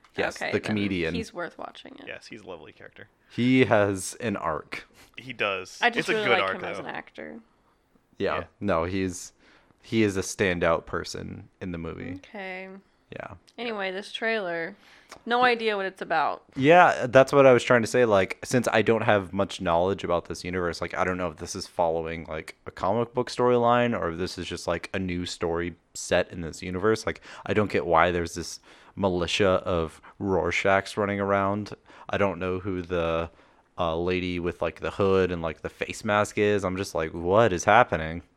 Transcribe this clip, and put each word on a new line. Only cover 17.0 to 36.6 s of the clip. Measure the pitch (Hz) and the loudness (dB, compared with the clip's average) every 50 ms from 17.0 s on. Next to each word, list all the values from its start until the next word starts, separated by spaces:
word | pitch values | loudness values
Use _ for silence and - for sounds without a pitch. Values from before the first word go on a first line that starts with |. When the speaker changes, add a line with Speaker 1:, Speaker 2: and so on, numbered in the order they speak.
| 110 127 | -2 6
Speaker 1:
that's | 107 131 135 - - | 8 8 8 10 8
what | 143 139 | 8 10
I | 135 | 10
was | 127 120 - | 10 8 6
trying | - 123 120 | 6 4 4
to | 113 104 | 4 2
say. | - 127 123 | 4 4 4
Like, | 113 104 98 95 92 - - - | 6 6 4 4 2 -2 -10 -6
since | - - 127 110 - | 0 0 2 2 4
I | - 113 | 4 4
don't | 107 107 113 110 | 4 4 2 2
have | 107 120 107 104 95 85 85 | 4 4 4 4 4 0 -2
much | 98 98 92 - - | -2 -2 -2 -2 -4
knowledge | 98 87 85 85 87 95 98 90 - | 0 2 2 4 4 2 0 -2 -2
about | 87 87 85 - | 0 0 0 -2
this | - 85 - - | -4 -12 -10 -8
universe, | 90 90 92 87 85 82 - | -6 -4 -2 -2 -2 -2 -4
like, | 90 85 - - | -8 -6 -2 -2
I | 92 | -2
don't | 90 92 90 | -2 0 -2
know | 92 87 | -4 -6
if | 78 - | -6 -8
this | 87 82 - | -12 -10 -10
is | 95 82 - | -10 -12 -10
following, | - - 87 82 82 82 82 80 82 82 80 | -2 0 0 0 0 -2 -4 -6 -8 -10 -10
like, | 80 80 80 82 - - _ _ | -10 -10 -10 -10 -12 -16 _ _
a | - | -18
comic | - - - 92 101 117 120 - - | -10 -6 -2 -2 0 0 -2 -2 -2
book | 123 123 - | -4 -4 -4
storyline | - - 123 123 123 120 120 117 120 120 120 120 117 95 | -4 -2 2 2 2 4 4 4 4 4 2 0 -2 -2
or | 87 85 | -4 -4
if | 82 82 | -4 -4
this | 92 87 - - | -6 -6 -6 -8
is | 87 | -8
just, | - 90 82 - | -8 -8 -8 -4
like, | - 87 87 - - - | -4 -4 -4 -6 -8 -6
a | 98 | -6
new | 95 92 87 87 90 | -6 -4 -4 -6 -6
story | 87 - - - 85 85 85 87 87 85 _ _ _ _ | -8 -8 -6 -4 -4 -2 -2 -4 -6 -8 _ _ _ _
set | - - - 92 87 87 - | -14 -6 0 0 0 0 -2
in | - 92 | -6 -10
this | 85 78 - - | -10 -10 -12 -10
universe. | - 90 92 92 90 110 - - - | -10 -8 -8 -2 0 0 0 0 -2
Like, | - 85 - _ - - - - | -6 -8 -8 _ -20 -20 -16 -8
I | - 104 | -2 0
don't | 107 104 87 | 0 0 0
get | - 104 - | 0 -2 0
why | 85 85 80 82 90 | 2 4 4 4 4
there's | 87 87 85 82 - | 2 0 -4 -4 -6
this | 90 82 - - - _ - - - - - _ | -10 -10 -10 -12 -16 _ -20 -20 -20 -20 -20 _
militia | - 95 98 90 90 85 82 - - 107 95 92 - - | -2 0 0 0 0 -2 -2 0 2 2 4 4 2 0
of | 92 95 85 80 78 - - _ - - _ | -2 -2 -2 -2 -4 -6 -14 _ -20 -14 _
Rorschachs | 98 101 95 87 80 87 87 - - 98 98 98 95 - - | -4 -2 0 0 0 0 -2 0 2 2 2 2 0 -2 -4
running | - 107 98 101 98 | -4 -2 -2 -2 -2
around. | 101 98 98 98 98 98 101 104 104 104 - _ _ _ - - - - | 0 0 0 2 2 0 -2 -4 -6 -10 -12 _ _ _ -20 -20 -10 -6
I | - 95 | -2 0
don't | 101 98 87 85 | 0 0 0 -2
know | 90 92 92 92 | -4 -4 -4 -4
who | 90 104 92 90 | -4 -6 -6 -6
the, | 87 85 90 87 82 82 82 82 85 82 _ _ - _ _ _ _ _ _ - | -6 -4 -4 -2 0 0 0 -2 -4 -6 _ _ -20 _ _ _ _ _ _ -4
uh, | 90 82 82 82 | -4 -2 -2 -2
lady | 87 90 92 92 90 90 90 87 | -2 -2 -2 -2 -2 -4 -4 -4
with, | 85 87 82 - | -4 -4 -4 -4
like, | 85 82 78 - | -4 -6 -6 -6
the | - 78 | -8 -8
hood | - - 101 98 95 95 92 87 | -2 0 2 4 4 4 2 2
and, | 90 85 | 0 -4
like, | 82 80 78 - _ | -6 -6 -8 -8 _
the | 82 | -12
face | - - - - 90 - - | -6 -6 -8 -8 -8 -8 -2
mask | 110 104 104 104 - - - | 0 2 2 2 0 0 0
is. | 107 104 104 101 | 2 2 2 2